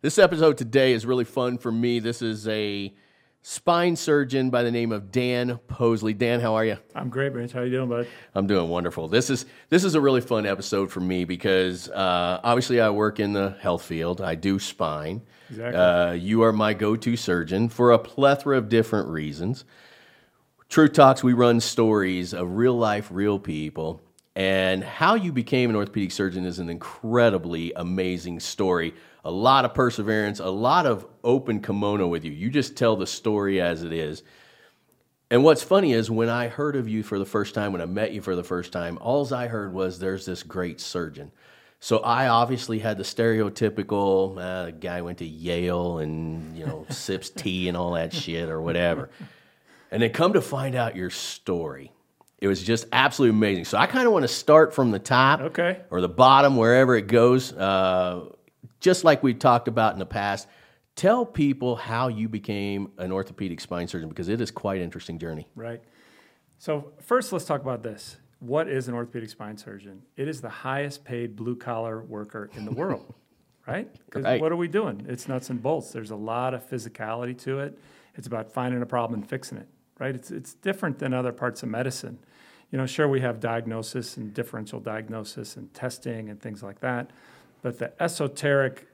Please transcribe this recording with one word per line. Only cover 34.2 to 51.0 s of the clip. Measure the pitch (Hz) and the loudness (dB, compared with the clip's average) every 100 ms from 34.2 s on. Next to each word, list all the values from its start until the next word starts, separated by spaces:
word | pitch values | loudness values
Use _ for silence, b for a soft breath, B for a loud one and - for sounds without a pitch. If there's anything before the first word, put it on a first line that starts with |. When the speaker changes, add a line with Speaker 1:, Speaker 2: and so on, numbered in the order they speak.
| b b b b b b b _ _ _ _ | b b b b b b b _ _ _ _
Speaker 1:
And | 120 | 6
what's | 147 185 | 8 6
funny | - 196 175 | 4 4 4
is | 117 110 | 2 2
when | 113 117 | 0 0
I | 120 120 | 0 -4
heard | 131 147 143 | -4 -4 -2
of | 113 | -2
you | 107 | -4
for | 104 101 | -4 -4
the | 98 | -2
first | 107 101 | -2 -2
time, | - 104 | -4 -4
when | 90 | -4
I | 85 | -4
met | 95 110 | -4 -4
you | 101 | -4
for | 95 90 | -4 -6
the | |
first | 87 90 87 | -4 -6 -6
time, | 90 85 85 | -8 -6 -6
alls | 117 139 135 | -2 -2 -2
I | 127 120 | -4 -4
heard | 113 101 | -6 -6
was, | 90 92 85 | -4 -4 -4
"There's | 92 95 - | -6 -6 -8
this | 87 | -10
great | - 95 90 76 | -8 -6 -6 -6
surgeon." | - 90 80 69 69 _ b b b b | -8 -6 -8 -10 -18 _ b b b b
So | - 110 | 0 0
I | 117 120 135 | 2 2 4
obviously | 117 120 127 - 110 | 4 2 -2 -4 -4
had | 107 101 | -4 -4
the | |
stereotypical, | 92 - 117 110 104 101 110 107 98 104 98 95 95 92 | -6 0 2 2 0 0 -2 0 -2 0 4 4 2 -4
uh, | 90 92 85 | -8 -6 -8
the | |
guy | 80 87 90 | -8 -8 -6
went | 87 87 | -8 -8
to | 82 | -10
Yale | 80 85 85 87 87 87 85 | -8 -4 -2 0 0 -2 -2
and, | 78 78 80 80 78 80 | -4 -4 -6 -8 -10 -10
you | 78 | -8
know, | 110 - | -8 -10
<laughs> | |
sips | 139 - 92 - | -10 -6 -6 -6
tea | - 101 92 90 | -8 -4 -2 -2
and | 87 | -2
all | 87 85 | -2 -2
that | 82 | -4
shit | 147 - 82 82 | -6 -6 -6 -6
or | 80 | -6
whatever. | 82 85 87 78 67 B B B B B B B B | -2 0 0 0 -6 B B B B B B B B
And | 107 | 0
then | 117 | 0
come | 110 175 | 2 2
to | 196 | 2
find | - 135 135 | 0 -4 -4
out | 127 113 | -2 -4
your | 92 | -4